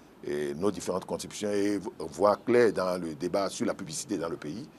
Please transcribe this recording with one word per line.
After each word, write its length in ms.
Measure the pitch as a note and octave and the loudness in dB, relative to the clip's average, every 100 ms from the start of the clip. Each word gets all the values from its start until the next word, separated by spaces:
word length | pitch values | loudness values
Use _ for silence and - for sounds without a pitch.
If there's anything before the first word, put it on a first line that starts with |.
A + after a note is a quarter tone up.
| - - C#2+ | -20 -14 -6
euh, 260 | D2 D2 D2 | -4 -2 0
nos 160 | G2 | -2
différentes 340 | F2 - F2+ - | -2 -4 -4 -4
contributions 460 | F2 E2+ - G#2 | -6 -6 -6 -2
et 260 | G#2 G2+ G2+ | 0 0 0
vo-, 160 | F#2 - | -4 -8
voir 440 | D#2+ D#2 G#2 G2 | -10 4 4 4
clair 300 | - A#2+ A2+ | 6 6 6
dans 280 | F#2 F#2 F2+ | 4 0 0
le 140 | E2 D2+ | -4 -4
débat 340 | F2+ G2+ F#2+ | -2 0 -2
sur 160 | - G#2+ | -2 -4
la 80 | |
publicité 440 | - F#2 D#2 - F#2+ | -4 -6 -8 -4 -4
dans 120 | E2 | -2
le 80 | - | -6
pays 300 | D2+ D#2 - | -8 -10 -12